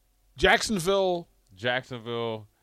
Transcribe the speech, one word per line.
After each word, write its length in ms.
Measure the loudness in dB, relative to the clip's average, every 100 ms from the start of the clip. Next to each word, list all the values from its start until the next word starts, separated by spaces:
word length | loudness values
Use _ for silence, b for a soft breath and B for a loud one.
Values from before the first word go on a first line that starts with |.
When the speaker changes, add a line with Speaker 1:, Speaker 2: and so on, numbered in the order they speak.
| _ _ _ 0
Speaker 1:
Jacksonville. 920 | 4 4 2 -2 2 2 2 -2 -6 _ _
Speaker 2:
Jacksonville 920 | -6 -4 -2 -4 -10 -6 -4 -4 -6 -12 _